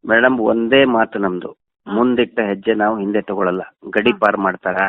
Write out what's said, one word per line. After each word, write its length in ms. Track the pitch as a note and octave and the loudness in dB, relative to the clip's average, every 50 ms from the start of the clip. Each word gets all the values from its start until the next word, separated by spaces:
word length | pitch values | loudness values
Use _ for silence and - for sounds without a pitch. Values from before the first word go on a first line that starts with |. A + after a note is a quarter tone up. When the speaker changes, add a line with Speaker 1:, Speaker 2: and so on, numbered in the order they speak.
| - - | 0 2
Speaker 1:
ಮೇಡಮ್, 320 | A2 A#2 A#2+ B2+ C3 A#2+ | 2 4 4 4 2 2
ಒಂದೇ 440 | G#2+ A2+ A2 A#2 A2+ A2+ C3+ C#3 C#3 | 0 0 0 0 0 2 4 4 4
ಮಾತು 340 | C3 A#2 A2+ A2+ A2 - G#2+ | 4 2 0 0 0 -2 -4
ನಮ್ದು, 300 | G2 F#2 F2+ F2+ - - | -4 -2 -4 -6 -10 -12
Speaker 2:
ಹಾ. 440 | - _ _ _ _ _ _ - | -16 _ _ _ _ _ _ -4
Speaker 1:
ಮುಂದಿಟ್ಟ 480 | G2+ A2 A#2+ B2+ B2 A#2+ A#2+ - _ A#2+ | -2 0 0 2 2 0 0 -2 _ -4
ಹೆಜ್ಜೆ 340 | A2 G2+ G2+ G2 G2 A2+ A2 | -2 -2 -4 -4 -2 -2 0
ನಾವು 240 | G#2+ G#2 G#2+ A2 G#2+ | 0 0 -2 -2 -2
ಹಿಂದೆ 240 | G2 G2+ G#2 G#2+ | -4 -2 -2 -4
ತಗೊಳಲ್ಲ. 400 | F#2+ - G2 G2 G2 F2+ F2+ F#2 E2+ - _ _ - G2 | -4 -4 -4 -2 -2 -2 -2 -4 -8 -10 _ _ -16 -4
ಗಡಿ 200 | G2 G#2+ G#2 B2 | -2 0 0 0
Speaker 2:
ಹಾ. 80 | A2+ F#2+ | 0 2
Speaker 1:
ಪಾರ್ 160 | A2+ G#2 G2+ | 0 0 0
ಮಾಡ್ತಾರ 400 | G2+ G2 F#2+ F#2 - - F#2+ F2+ F#2 G2 | 0 -2 -2 -2 -2 -6 -4 -2 -2 -2